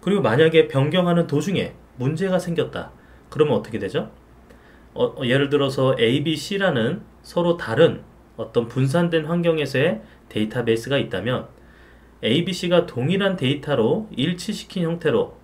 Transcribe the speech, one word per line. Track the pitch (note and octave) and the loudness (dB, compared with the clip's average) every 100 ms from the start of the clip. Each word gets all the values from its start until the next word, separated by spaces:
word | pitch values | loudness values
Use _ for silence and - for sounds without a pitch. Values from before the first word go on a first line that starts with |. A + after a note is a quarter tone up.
그리고 | - G3 | 0 0
만약에 | B2 B2 D#3+ E3 D#3 | 2 4 6 6 4
변경하는 | C#3 D3 F3+ F3 E3+ E3 | 2 2 2 2 2 2
도중에 | C#3+ - C#3+ F2 - - - | 0 0 -2 -4 -8 -20 -4
문제가 | B2+ D#3+ F#3+ F3+ | -4 -2 0 0
생겼다. | F3 D#3 B2+ - - - - - - | 0 -2 -4 -6 -12 -18 -20 -20 -12
그러면 | C3+ D3+ | 0 2
어떻게 | A2+ - A2+ | 2 -2 -8
되죠? | F#2+ C3+ G#3+ - - - - - - - - | -4 -6 -6 -14 -20 -20 -20 -20 -20 -20 -18
어, | - | -4
어, | A#2+ - B2+ | -4 -2 0
예를 | C3 C#3 | 2 2
들어서 | C#3+ C#3 C3+ C3 A#2+ | 2 0 0 0 2
A, | A2+ C#3 | 2 2
B, | D#3 D#3 | 0 -4
C라는 | - G3 F#3+ C3+ A#2 F#3+ - - | -4 -2 0 0 -2 -4 -10 -20
서로 | - - E3+ E3+ | -8 -2 0 -2
다른 | - A#2 E3 - - - - - | -2 2 2 2 -14 -20 -20 -12
어떤 | A2 B2 A2+ | -2 -2 -2
분산된 | C3 C3+ E3 E3+ E3 D3+ | -2 0 2 2 0 0
환경에서의 | F3 E3+ D#3+ C#3 C3 D#3 G#3+ - - - | 0 2 0 0 0 0 -2 -8 -20 -8
데이터베이스가 | A2 G#2+ B2 A2+ A2+ A#2+ C3+ | -4 -2 -2 0 0 2 -2
있다면 | A2 F#2 G#2 B2+ - - - - - - - - | -2 -4 -4 -4 -6 -20 -20 -20 -20 -20 -20 -6
A, | G#2+ C#3 | 0 0
B, | F3 | 0
C가 | F3+ F3 F3 | -4 2 2
동일한 | E3+ - C3+ G3 G3 F3+ | 0 -4 0 0 0 0
데이터로 | B2+ D3 - C3 A2 E3+ - | -2 -2 -2 2 2 0 -4
일치시킨 | - D3 F3 - G#3 - F#3+ | -4 -2 -2 -6 -8 -8 -4
형태로 | E3 E3+ D#3 D3+ - - | -4 -2 0 0 -2 -8